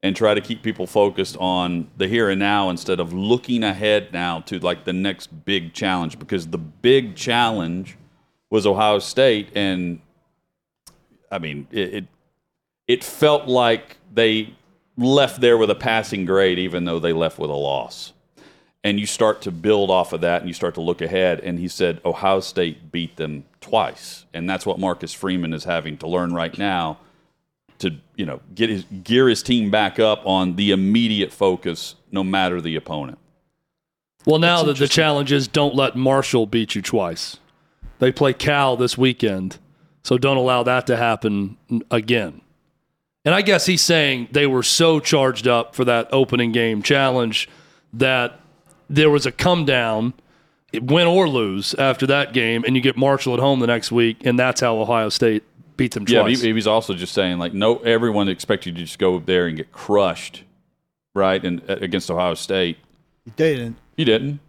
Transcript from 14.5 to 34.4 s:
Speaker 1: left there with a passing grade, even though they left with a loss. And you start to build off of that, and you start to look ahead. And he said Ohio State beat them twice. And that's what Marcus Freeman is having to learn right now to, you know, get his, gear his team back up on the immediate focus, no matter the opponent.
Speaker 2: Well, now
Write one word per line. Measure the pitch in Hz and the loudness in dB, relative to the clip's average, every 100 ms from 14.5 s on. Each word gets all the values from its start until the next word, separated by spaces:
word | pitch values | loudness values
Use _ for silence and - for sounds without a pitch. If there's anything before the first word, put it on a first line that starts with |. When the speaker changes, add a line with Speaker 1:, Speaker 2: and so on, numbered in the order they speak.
| - _ _ _ - | -12 _ _ _ -2
Speaker 1:
left | 123 139 131 - | 2 4 2 2
there | 123 117 | 4 6
with | 107 | 4
a | 101 | 0
passing | 123 113 107 104 90 | 0 -2 -2 -4 0
grade, | 95 95 90 | 2 4 2
even | 92 87 87 | -2 -4 -4
though | 85 | -2
they | 85 | 0
left | 82 82 - | 0 -2 -4
with | 78 | -6
a | 73 | -4
loss. | 69 69 60 - - _ _ _ - _ _ _ | -4 -4 -6 -14 -20 _ _ _ -20 _ _ _
And | 101 101 | -4 -4
you | 104 | -4
start | - 110 107 | 0 2 2
to | - | -6
build | 85 92 107 98 | -6 0 2 4
off | 92 87 | 2 2
of | 85 | -2
that, | 85 85 | -2 -2
and | 87 | -4
you | |
start | 82 90 85 | -6 -6 -4
to | |
look | 82 87 | -4 -4
ahead. | 82 92 92 82 | -4 0 0 0
And | - 87 | -6 -8
he | 87 | -8
said | - 90 85 87 | -2 -2 -2 -6
Ohio | 85 98 95 | -4 0 0
State | 95 - 87 78 80 | -2 -4 -4 -6 -12
beat | 87 82 - | -10 -10 -8
them | 78 73 - _ | -10 -10 -14 _
twice. | - 113 76 - - - _ | -2 -2 -2 -6 -18 -20 _
And | 85 87 | -10 -6
that's | 92 - | -6 -4
what | 87 | -4
Marcus | 95 87 90 | -4 -4 -8
Freeman | - 95 92 85 | -10 -6 -4 -4
is | 78 | -8
having | 87 85 76 73 | -4 -6 -6 -12
to | 78 | -6
learn | 90 87 | -4 -2
right | 85 82 - | -4 -6 -6
now | 101 92 82 82 _ _ _ _ _ _ _ _ | -4 -2 -4 -8 _ _ _ _ _ _ _ _
to, | 95 76 _ - | -6 -6 _ -10
you | 87 | -8
know, | 65 - | -8 -16
get | 90 113 | -2 -2
his, | 101 87 95 | -2 -8 -16
gear | 90 120 131 | 0 4 4
his | 110 | 4
team | - 123 104 | 0 0 2
back | 107 101 - | 2 0 2
up | 110 107 98 | 2 2 0
on | 95 92 87 | 2 2 0
the | 101 | 2
immediate | 95 95 110 117 107 95 | 2 2 2 2 0 -2
focus, | - 98 92 92 82 - - _ | 0 0 0 -4 -8 -10 -16 _
no | 95 | -6
matter | 95 95 92 90 | -2 0 0 -2
the | 82 78 | -4 -6
opponent. | - 78 67 - _ _ _ _ _ _ _ _ _ _ - | -6 -8 -8 -14 _ _ _ _ _ _ _ _ _ _ 2
Speaker 2:
Well, | |
now | 156 | 4